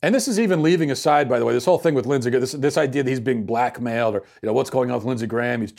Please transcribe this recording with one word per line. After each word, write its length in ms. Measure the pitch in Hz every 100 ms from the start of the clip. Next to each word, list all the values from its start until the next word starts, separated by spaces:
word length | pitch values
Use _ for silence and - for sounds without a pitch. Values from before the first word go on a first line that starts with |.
And 100 | 156
this 140 | 254 254
is 100 | 208
even 240 | 226 180
leaving 300 | 156 175 156
aside, 380 | 131 160 147 139
by 100 | 120
the 60 | 117
way, 80 |
this 100 | 120
whole 140 | 120 170
thing 180 | 170 143
with 100 | 123
Lindsey 240 | 139 123
Gra-, 120 | 123
this, 100 | 127
this 260 | 147 139 151
idea 260 | 147 135
that 60 | 131
he's 120 | 131
being 240 | 120 120 101
blackmailed 680 | 117 120 - 120 117 117 101
or, 80 | - -
you 60 | 107
know, 60 |
what's 160 | 113 131
going 220 | 127 123
on 60 | 123
with 80 | 117
Lindsey 220 | 127 113
Graham? 340 | 117 120 120
He's, 120 | 107